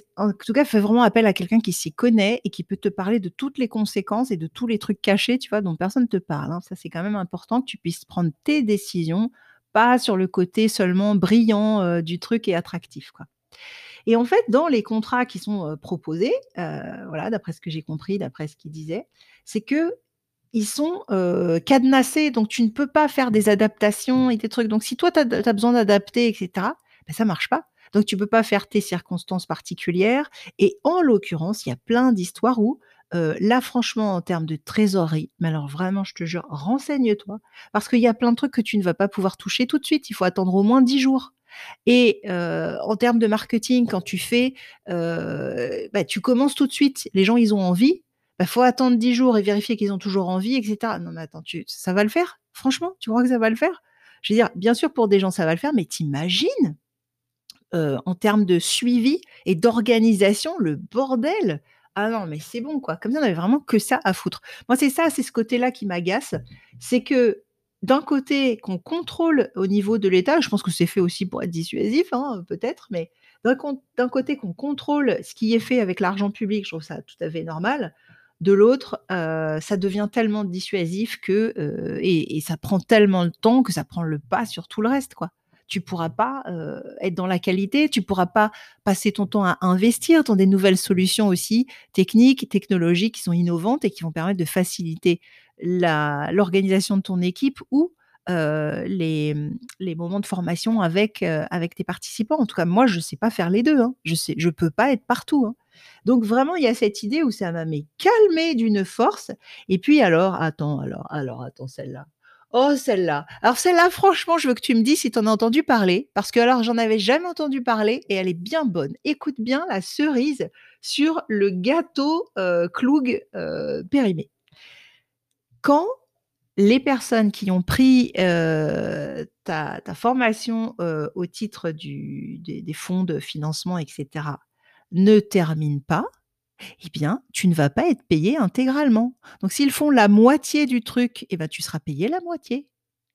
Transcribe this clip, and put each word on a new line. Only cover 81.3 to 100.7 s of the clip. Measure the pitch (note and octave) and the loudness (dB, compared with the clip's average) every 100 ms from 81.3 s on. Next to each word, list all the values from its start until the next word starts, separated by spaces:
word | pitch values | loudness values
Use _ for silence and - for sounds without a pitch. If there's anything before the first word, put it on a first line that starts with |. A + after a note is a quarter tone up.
| G3+ A3+ - | 0 0 -2
euh, | D3 - - - | -6 -6 -6 -4
et, | F3+ E3 - D#3+ | 0 0 0 -6
et | |
ça | - D#3+ | -6 -8
prend | - F#3+ | -4 -2
tellement | - A3 G#3 F#3 | 4 4 4 2
de | F3 - | 0 0
temps | A3 B3 | 2 4
que | - | 2
ça | E3 | -2
prend | - F3 | -6 -6
le | E3 D3+ | -4 -6
pas | - F#3+ A3 | -4 -4 -4
sur | - - | -10 -10
tout | - | -4
le | A3 | -2
reste, | C#4 - | -2 -4
quoi. | - E3+ _ _ _ - | -10 -12 _ _ _ -10
Tu | G3 | -8
pourras | - F3 E3 | -6 -6 -4
pas, | - B3 C4+ - | -2 -4 -4 -8
euh, | E3+ D3+ C#3 - - | -10 -8 -10 -14 -8
être | F#3 | -6
dans | F3 F#3 | -4 -2
la | F3 | -2
qualité, | - F#3 G3 C#4 D4+ | -2 -2 0 0 0
tu | A3 | 0
pourras | F#3 F#3 | -2 -2
pas | F3+ A3 G#3+ - - _ | 0 2 0 -2 -20 _
passer | G#3 F#3+ G#3+ | -2 0 0
ton | G3+ G3+ | -2 -2
temps | G#3 | 0
à | F#3 - | 0 0
investir | F#3 F#3 A#3 A#3 - E4 | 0 2 2 2 4 4
dans | C#4 | 4
des | G3 F#3+ | 4 6
nouvelles | G3 F#3+ F#3 | 6 4 2
solutions | - F#3 F#3+ G#3 G#3 | 2 2 2 2 2
aussi | F3+ - A3+ B3+ - _ | 0 0 0 0 -6 _
techniques, | - F#3 A3 B3+ C4 - | 0 4 6 6 6 0
technologiques | G3 - F#3+ E3+ F3 A3 - | 0 2 2 4 2 0 -2
qui | |
sont | - | -2
innovantes | E3+ F3 E3+ G3 C#4+ | 0 0 0 0 0
et | G3+ | -2
qui | - | -4
vont | E3 | -8
permettre | D#3+ F3 F#3+ | -4 -2 -2
de | D#3+ | -2
faciliter | F#3 F3+ - E3 D#3+ F3+ E3+ _ - _ - | -2 -2 -4 -8 -2 0 0 _ -20 _ -10
la, | E3+ F3+ E3+ D3+ D3 C#3+ D3+ | -4 0 2 2 0 -2 0
l'organisation | F#3+ F#3 G3 G3 F#3+ - G3 | 0 2 2 2 2 2 -2
de | |
ton | - F3+ | 0 -2
équipe | F3+ - C4+ - - | -2 0 -2 -4 -2
ou, | C#4 F4 _ _ _ - | 0 0 _ _ _ -4
euh, | F3 D3+ D#3 D3+ E3+ F3 | -2 0 -2 -2 -4 -4
les, | F#3+ D#3+ D#3 D3+ D3+ D3+ - B3 - | -2 -2 0 -2 -2 -6 -10 -14 -10
les | F#3+ | -8
moments | D#3+ E3+ G3+ | -6 -6 -6
de | - | -4
formation | F3+ F3 E3+ A3 | -6 -4 -4 -2